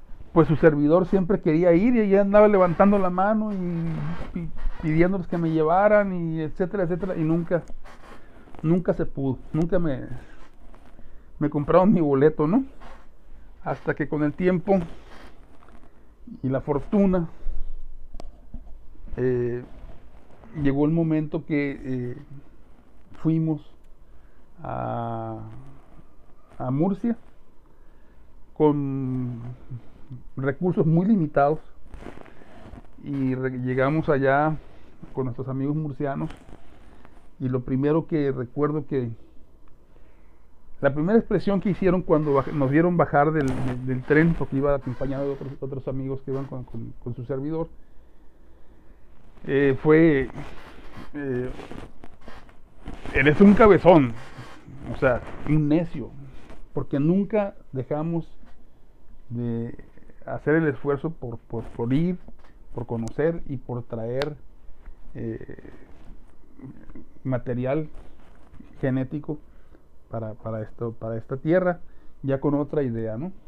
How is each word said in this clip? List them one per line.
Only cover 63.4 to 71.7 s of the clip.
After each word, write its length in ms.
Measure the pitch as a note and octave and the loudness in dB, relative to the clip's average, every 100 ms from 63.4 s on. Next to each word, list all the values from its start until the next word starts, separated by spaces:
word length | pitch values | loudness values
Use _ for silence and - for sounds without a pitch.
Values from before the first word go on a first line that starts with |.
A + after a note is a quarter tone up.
| D3 | -4
y 100 | C3+ | -6
por 260 | - B2 | -6 -8
traer, 520 | - A2+ A#2 C3 D3 D3 - - - - - - - - | -8 -6 -4 -4 -4 -6 -14 -12 -12 -10 -12 -10 -8 -6
eh, 420 | A2+ - - - - - - - - - - - - - C3+ - - - - - | -6 -8 -10 -12 -14 -14 -14 -14 -12 -12 -14 -14 -14 -14 -14 -14 -12 -10 -10 -8
material 640 | C3+ B2 C3 B2 B2+ D#3 D3+ - - - - - - - - - | -4 -4 -2 -4 -2 -2 -2 -8 -10 -12 -14 -14 -14 -14 -16 -4
genético 600 | C3+ C3 C3 D3+ D#3 D3+ - - - - - - - | 0 0 -2 -4 -6 -8 -10 -18 -18 -18 -18 -18 -10
para, 240 | A2+ A2 | -8 -8
para 280 | - A2+ A2+ | -8 -8 -6
esto, 320 | G#2+ - A#2 | -8 -8 -8
para 240 | - A2 A2+ | -6 -6 -6
esta 200 | - C3+ | -6 -4
tierra, 420 | D#3 F3+ F3+ | 2 4 2